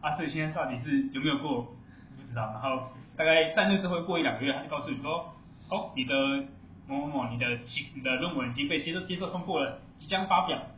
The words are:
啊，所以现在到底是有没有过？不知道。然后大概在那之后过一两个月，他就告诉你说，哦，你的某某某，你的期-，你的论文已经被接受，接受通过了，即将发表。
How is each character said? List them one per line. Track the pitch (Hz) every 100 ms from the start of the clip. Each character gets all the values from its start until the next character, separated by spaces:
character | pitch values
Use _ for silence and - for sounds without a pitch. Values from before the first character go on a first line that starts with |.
啊， | 151 151
所 | 156
以 |
现 | 156 156
在 |
到 | 170 139
底 | 120
是 | 151 139 135
有 | 135
没 | 151
有 | 139
过？ | 151 123 120 - - - - -
不 | 117
知 | 117
道。 | 110
然 | -
后 | 135 131 - - - -
大 | 160
概 | 160 160 -
在 | 196
那 | 196
之 | 185
后 | 175
过 | 180 170
一 |
两 | 143 -
个 | 135
月， |
他 | 131
就 | -
告 | 147
诉 | 151
你 | 120
说， | 139 170 - - - - -
哦， | 196 - 135
你 | 123
的 | 135 135 139 139 - - - -
某 | 139 147
某 | 139
某， | 120
你 | 120
的 | 123 120
期-， | - 143 139 139
你 |
的 | 131 127
论 | 175 147
文 | 123
已 |
经 | 120 143
被 | 160
接 | 165
受， | 175 175
接 | 175
受 | 185
通 | 185 170
过 | 240
了， | 277 - - -
即 | -
将 | 190 196
发 | 180 -
表。 | - -